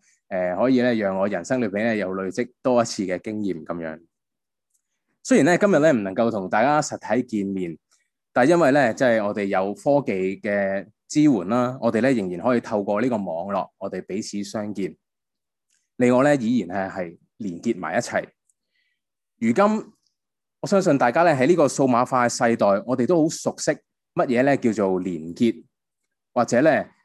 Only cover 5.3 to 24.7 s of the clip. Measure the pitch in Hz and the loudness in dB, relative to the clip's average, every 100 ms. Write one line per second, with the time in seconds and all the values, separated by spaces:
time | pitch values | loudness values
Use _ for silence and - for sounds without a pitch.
5.3 | 247 147 170 202 160 156 123 95 95 117 | 4 4 4 4 4 4 2 0 -2 0
6.3 | 110 92 107 131 151 147 104 - 117 123 | -2 -2 0 2 2 -2 -8 -4 -4 -2
7.3 | 107 98 95 87 78 _ _ _ _ _ | -4 -4 -4 -6 -10 _ _ _ _ _
8.3 | 127 135 170 147 147 123 - 131 113 104 | 0 4 4 4 4 2 2 2 2 0
9.3 | 104 98 95 95 101 147 143 139 95 95 | -2 -2 -2 -2 -4 0 0 0 -2 -4
10.3 | 95 107 101 98 98 87 _ - - 151 | -4 -4 -2 -2 -4 -8 _ -4 2 4
11.3 | 113 87 123 123 131 117 110 127 120 95 | 4 0 -2 -2 -2 -2 2 2 0 -2
12.3 | 87 104 120 - 110 101 104 127 107 95 | -2 0 0 0 -4 -2 -2 -2 -4 -6
13.3 | 82 98 98 - - 98 185 - 190 - | -8 -6 -6 -6 -10 -10 -10 -8 -10 -8
14.3 | 202 202 110 104 101 - - _ _ _ | -10 -8 -8 -8 -6 -8 -10 _ _ _
15.3 | _ _ _ _ _ _ - 123 123 143 | _ _ _ _ _ _ 0 2 4 4
16.3 | 143 110 123 85 98 95 95 85 87 _ | 2 2 -2 -2 -6 -6 -6 -10 -12 _
17.3 | - 104 82 117 - 147 101 - 101 - | -12 -10 -6 -4 -4 -2 -4 -2 -4 -6
18.3 | _ _ _ _ _ _ _ _ _ _ | _ _ _ _ _ _ _ _ _ _
19.3 | - 113 120 208 214 - _ _ _ _ | -4 -2 2 2 2 -6 _ _ _ _
20.3 | _ _ - - 196 196 180 123 131 175 | _ _ -10 0 2 4 4 4 4 4
21.3 | 135 131 170 139 - 135 120 123 127 120 | 4 4 4 2 2 2 2 2 0 0
22.3 | - 120 117 101 98 104 127 117 175 160 | 0 0 2 2 2 0 -2 2 2 0
23.3 | - - - - - _ _ _ - - | -2 -6 -4 -4 -6 _ _ _ -4 0
24.3 | 120 139 135 120 | 2 2 2 0